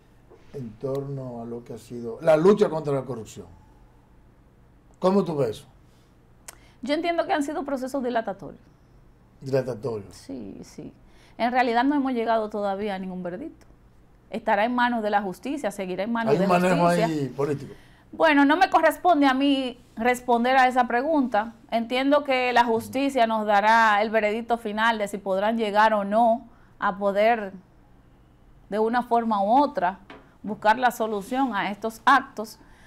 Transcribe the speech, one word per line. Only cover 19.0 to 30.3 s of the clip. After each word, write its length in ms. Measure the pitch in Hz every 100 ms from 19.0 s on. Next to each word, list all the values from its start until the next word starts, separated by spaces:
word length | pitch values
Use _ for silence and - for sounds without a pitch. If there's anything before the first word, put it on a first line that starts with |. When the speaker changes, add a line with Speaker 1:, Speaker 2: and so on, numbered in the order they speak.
| 359 311 277
Speaker 2:
a 80 |
mí 440 | 262 277 269 254 233 -
responder 640 | - 240 247 247 233 240 262
a 100 | 254
esa 220 | 254 240
pregunta. 640 | 240 285 311 247 202 226 - -
Entiendo 540 | 226 233 254 269 294
que 280 | 277 262 247
la 120 | 240
justicia 600 | 240 226 214 254 277 262 226
nos 200 | 220 214
dará 540 | 202 208 226 220 208
el 100 | 220
veredicto 460 | 220 208 220 233 233
final 420 | 220 214 226 226
de 80 | 202
si 100 | 202
podrán 400 | 196 190 208 226
llegar 340 | 214 202 220
o 120 | 214
no 440 | 196 214 233 233 - - - _
a 180 | 208 196
poder, 560 | 202 196 220 233 196 185 - _ _ - _ _ _ _ _ - -
de 80 | 202
una 240 | 220 240
forma 400 | 240 233 226 208
u 180 | 196 254
otra, 380 | 285 - 175 190 - - -